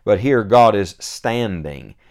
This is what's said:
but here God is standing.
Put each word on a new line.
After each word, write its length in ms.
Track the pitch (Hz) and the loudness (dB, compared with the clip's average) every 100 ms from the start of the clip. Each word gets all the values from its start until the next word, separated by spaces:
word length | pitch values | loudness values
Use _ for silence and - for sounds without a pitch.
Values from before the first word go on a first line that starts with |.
but 160 | - 101 | -2 0
here 240 | 123 131 | 2 0
God 320 | 101 120 117 104 | 4 4 6 4
is 200 | 95 - | -2 -8
standing. 960 | - - 123 117 117 90 76 69 62 - _ | -16 -10 -6 -4 -4 -6 -10 -14 -18 -20 _